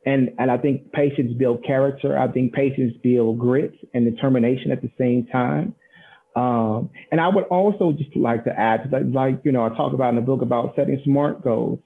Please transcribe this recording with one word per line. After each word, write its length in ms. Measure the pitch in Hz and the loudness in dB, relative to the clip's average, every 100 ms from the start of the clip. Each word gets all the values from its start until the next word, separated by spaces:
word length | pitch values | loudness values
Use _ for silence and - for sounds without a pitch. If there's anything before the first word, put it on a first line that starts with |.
| - | 0
and, 260 | 139 123 - | 0 0 0
and 100 | 127 | 0
I 80 | 123 | 0
think 340 | 143 135 - | 0 -2 -4
patience 420 | - 143 139 123 120 | 0 0 0 -2 0
build 260 | 127 120 | 0 0
character. 540 | - 135 139 139 139 139 | 0 0 0 0 -2 0
I 100 | 131 | 0
think 220 | 127 127 | 0 -2
patience 420 | - 139 135 127 113 | 0 0 0 -2 0
build 340 | 123 123 113 117 | 2 2 2 0
grit 380 | 120 131 160 - - | 2 2 0 -8 -8
and 100 | 127 117 | 0 0
determination 600 | 113 135 131 117 135 139 | 0 0 2 2 0 -2
at 100 | 135 | -4
the 80 | 123 _ | -6 _
same 300 | 127 123 120 | 0 0 0
time. 480 | 127 123 147 160 - _ - - - _ - | -2 0 -2 -4 -8 _ -20 -20 -20 _ -2
Um, 540 | 123 117 110 110 - - - | 0 0 0 -2 -6 -12 -4
and 80 | 160 | 0
I 60 | 165 | 2
would 160 | 196 - | 0 0
also 460 | 180 202 196 175 | 2 2 2 0
just 240 | 151 143 - | 0 -4 -2
like 300 | 117 117 120 | 0 0 -2
to 140 | - | 0
add, 320 | 110 113 123 | 0 0 0
like, 120 | 135 135 | -2 0
like, 300 | 131 131 131 | 0 0 0
you 80 | 147 | 0
know, 120 | 127 113 | 0 0
I 40 | |
talk 240 | 113 143 | 0 -2
about 160 | 135 127 | 0 0
in 60 | 117 | 0
the 60 | |
book 200 | 123 135 | 0 0
about 340 | 123 120 123 - | 0 -2 -2 -2
setting 240 | 139 139 | -2 0
smart 400 | 143 139 147 - | 0 2 0 -2
goals 360 | 135 113 120 175 | -2 0 -2 -6